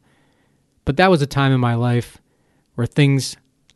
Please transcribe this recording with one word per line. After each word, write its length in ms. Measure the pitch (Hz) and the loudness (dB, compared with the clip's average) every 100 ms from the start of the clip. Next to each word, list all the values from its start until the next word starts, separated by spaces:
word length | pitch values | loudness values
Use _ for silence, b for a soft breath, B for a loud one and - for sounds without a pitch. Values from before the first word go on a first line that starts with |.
| _ _ _ _ _ _ _ _ | _ _ _ _ _ _ _ _
But 120 | - 139 | -6 0
that 140 | 185 | 2
was 120 | 170 | 2
a 40 | 139 | 0
time 260 | 139 139 | 0 0
in 80 | 131 | 2
my 140 | 120 | 0
life 440 | 117 120 120 - - _ _ _ _ _ | 0 0 -2 -4 -14 _ _ _ _ _
where 120 | - 117 | -8 -4
things 500 | - 143 139 - - _ _ _ | 0 2 0 -4 -12 _ _ _